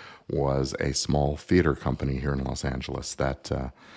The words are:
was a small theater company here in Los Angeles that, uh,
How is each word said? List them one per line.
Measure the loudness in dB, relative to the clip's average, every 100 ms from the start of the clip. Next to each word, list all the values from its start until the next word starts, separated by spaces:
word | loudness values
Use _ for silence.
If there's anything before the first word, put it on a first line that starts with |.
| -20 -16 -4
was | 0 2 2 0 0
a | -2
small | 0 2 2 2 0
theater | 4 6 6 2
company | 0 0 -2 -2
here | 0
in | 0
Los | -2 -2
Angeles | -4 -4 -4 -6 -6 -2
that, | -2 -2 -4
uh, | -4 -4 -10 -20